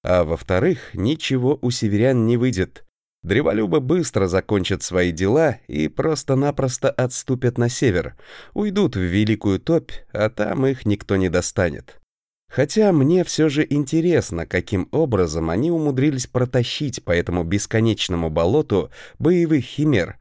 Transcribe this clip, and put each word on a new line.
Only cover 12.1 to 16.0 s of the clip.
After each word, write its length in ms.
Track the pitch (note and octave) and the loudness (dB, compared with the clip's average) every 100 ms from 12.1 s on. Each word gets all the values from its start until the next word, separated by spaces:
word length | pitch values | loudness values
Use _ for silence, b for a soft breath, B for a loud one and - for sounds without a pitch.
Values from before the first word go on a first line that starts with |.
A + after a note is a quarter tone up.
| _ _ _ _ | _ _ _ _
Хотя 400 | - D3 G#3+ G#3 | -2 0 2 4
мне 320 | E3 C3+ F3+ | 4 4 2
всё 240 | E3+ - D#3 | 0 0 0
же 180 | C#3 - | 2 0
интересно, 760 | D3 C#3 E3 F3 D3+ - E2 | -2 0 0 2 0 0 -8
каким 440 | D#2+ F#2 - F#2+ - | -4 -4 -2 -4 -2
образом 580 | C#3+ D#3+ G#2 E2+ D#2+ E2 | -2 0 0 0 0 -2
они 220 | F2 D#3+ | 0 0
умудрились 560 | E3 D3+ C3 | 0 -2 0